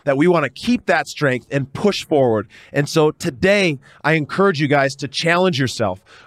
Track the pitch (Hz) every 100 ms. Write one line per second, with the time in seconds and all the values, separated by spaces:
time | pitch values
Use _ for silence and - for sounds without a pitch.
0 | - 139 170 170 139 - - 240 - 165
1 | 147 - 143 127 - 139 135 - 202 185
2 | - 151 127 110 98 - - - 147 160
3 | 151 - 175 123 190 202 185 139 - -
4 | 147 160 139 - 196 147 147 143 135 139
5 | 143 - 165 175 185 135 131 - 104 92
6 | _ -